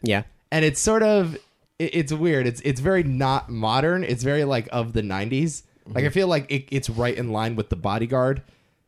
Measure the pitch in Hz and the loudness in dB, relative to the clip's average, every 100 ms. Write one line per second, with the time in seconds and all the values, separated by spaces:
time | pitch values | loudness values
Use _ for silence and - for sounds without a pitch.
0 | 117 101 - - _ 156 156 127 214 220 | 0 0 -2 -14 _ 0 2 2 2 4
1 | 214 208 170 160 - _ _ - 170 165 | 4 4 2 -4 -16 _ _ -6 -2 0
2 | 143 156 170 143 123 117 143 127 156 190 | -2 0 2 2 0 -2 -2 0 2 2
3 | 147 127 135 135 - 113 110 127 156 185 | 2 0 0 0 -2 -4 0 2 2 0
4 | - 120 131 147 143 123 - 120 117 113 | -2 -2 0 0 0 -2 -2 -4 -2 -2
5 | 104 95 107 131 160 - - _ - 117 | -2 -4 -2 0 -2 -4 -14 _ -8 -2
6 | 143 180 185 156 135 139 135 135 127 113 | 0 2 2 2 0 -4 -2 -4 -4 -2
7 | 120 - 120 107 113 110 104 90 98 107 | -2 -2 -2 -2 -2 -4 -4 -4 -2 -2
8 | 117 131 127 135 - _ _ _ | 0 0 2 0 -6 _ _ _